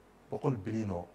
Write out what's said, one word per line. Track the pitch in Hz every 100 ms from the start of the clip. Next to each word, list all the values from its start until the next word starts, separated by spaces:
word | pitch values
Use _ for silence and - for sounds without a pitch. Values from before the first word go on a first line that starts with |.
| - - -
boqol | - 147 120
bilyan | 95 110 104
oo | 87 87